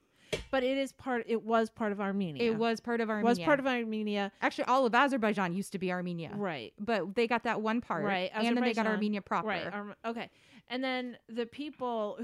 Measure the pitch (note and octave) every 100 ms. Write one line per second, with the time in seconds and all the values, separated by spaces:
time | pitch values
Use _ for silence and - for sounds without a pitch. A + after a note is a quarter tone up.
0 | _ _ - - - C4 B3+ C4+ C4+ -
1 | C4 B3 - A3+ G#3+ A3+ A3+ - A3 G3+
2 | G3 G3 F#3 C#3+ A#3 A3 A#3 A3 - A#3
3 | A3 G#3+ A3 A#3+ E3 C#4+ C4 B3 A3+ A3
4 | G#3+ G#3 G3 - C4 - - B3+ B3+ A#3
5 | C#4 B3+ G#3+ G3 F#3 F3+ G3 G3 F3+ F3+
6 | F3+ E3+ D#3+ G#3 G3+ D3+ A2 - G#3 A3
7 | F3 G3+ A#3 B3 A#3+ G#3 A3 A#3 - G3+
8 | G#3 F#3+ F#3 G#3+ A#3 A#3+ B3 A3+ A3 G#3+
9 | G#3+ G#3 - G3 G#3+ F#3 E3 G3+ G#3 G3
10 | A3+ A#3 F#3 - - A#3+ - B3+ C4 B3+
11 | B3 A#3 - A3+ A#3 - D4+ C4+ B3 A#3
12 | G#3 F#3